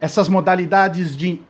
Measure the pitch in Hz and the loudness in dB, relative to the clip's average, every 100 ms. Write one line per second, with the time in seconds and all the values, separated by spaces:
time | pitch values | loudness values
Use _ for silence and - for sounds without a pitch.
0 | 156 208 175 190 175 180 170 196 190 170 | -4 0 2 2 2 0 2 2 2 0
1 | 165 135 180 165 - | -6 -4 -6 -6 -10